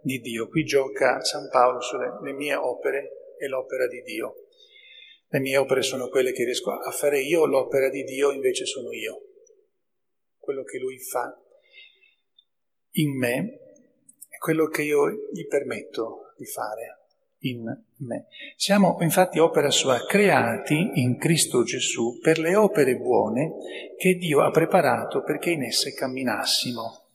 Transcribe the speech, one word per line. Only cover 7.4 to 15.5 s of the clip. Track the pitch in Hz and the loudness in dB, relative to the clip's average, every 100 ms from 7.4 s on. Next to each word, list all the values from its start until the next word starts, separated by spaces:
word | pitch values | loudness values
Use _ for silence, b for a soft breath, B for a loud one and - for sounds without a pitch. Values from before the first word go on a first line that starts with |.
l'opera | 147 135 123 139 135 | 4 2 2 2 2
di | 143 | 0
Dio | 131 135 143 | -6 0 0
invece | 135 127 123 | 2 0 0
sono | 131 135 117 | -6 -8 -10
io. | 117 110 - - - _ _ _ _ _ _ _ _ _ _ | -8 -8 -10 -18 -20 _ _ _ _ _ _ _ _ _ _
Quello | - 135 | -8 -8
che | 127 127 | -8 -8
lui | 131 127 | -8 -8
fa | - 123 123 - _ _ b b b b b b _ _ _ _ _ _ _ | -6 -6 -6 -12 _ _ b b b b b b _ _ _ _ _ _ _
in | - 147 135 | -2 0 0
me | 123 131 208 - - - _ _ _ _ - | -2 -2 -4 -10 -20 -20 _ _ _ _ -20
è | - | -8
quello | - 156 156 | -2 0 0
che | 156 | -2
io | 151 147 151 - - | 0 2 2 -2 -10
gli | 175 | -12
permetto | - | -2